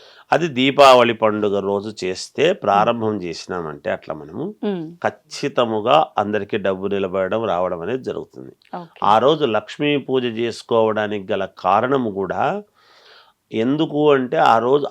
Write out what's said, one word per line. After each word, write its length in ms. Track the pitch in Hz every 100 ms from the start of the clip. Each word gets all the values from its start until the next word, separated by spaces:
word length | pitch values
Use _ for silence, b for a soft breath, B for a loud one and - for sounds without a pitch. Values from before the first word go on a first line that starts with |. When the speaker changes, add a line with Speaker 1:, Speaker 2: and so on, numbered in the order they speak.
| b b -
Speaker 1:
అది 160 | 139 170
దీపావళి 640 | 123 131 135 135 127 117
పండుగ 440 | 110 110 107 104 101
రోజు 340 | 98 101 107 107
చేస్తే 480 | 92 92 - - 156
ప్రారంభం 680 | 196 104 101 110 117 110 104
చేసినామంటే 680 | 87 78 - 92 78 73 90
అట్లా 240 | 95 -
మనము 400 | 78 73 98 180 214
Speaker 2:
మ్మ్. 320 | 208 185 160 170
Speaker 1:
ఖచ్చితముగా 1040 | - - _ - 143 135 120 107 107 151 156 -
అందరికీ 380 | 104 107 101 107
డబ్బు 300 | 95 95 98
నిలబడడం 580 | 98 95 95 92 110
రావడం 360 | 110 87 90 87
అనేది 220 | 87 131
జరుగుతుంది. 500 | 107 82 76 64 65 - _ 180
Speaker 2:
ఓకే. 240 | 170 -
Speaker 1:
ఆ 160 | 98 110
రోజు 260 | 127 156
లక్ష్మీ 520 | 135 107 - - 147 143
పూజ 280 | 131 131
చేసుకోవడానికి 1080 | 123 110 117 107 - 113 110 107 104 104 95
గల 160 | 101 95 -
కారణము 520 | 92 101 127 139 117
కూడా 520 | 98 90 90 131 202 208 b b b b b b _ _
ఎందుకు 600 | 110 120 151 156 147 151
అంటే 240 | 135 127 160
ఆ 220 | 143 113
రోజు 280 | 120 143 143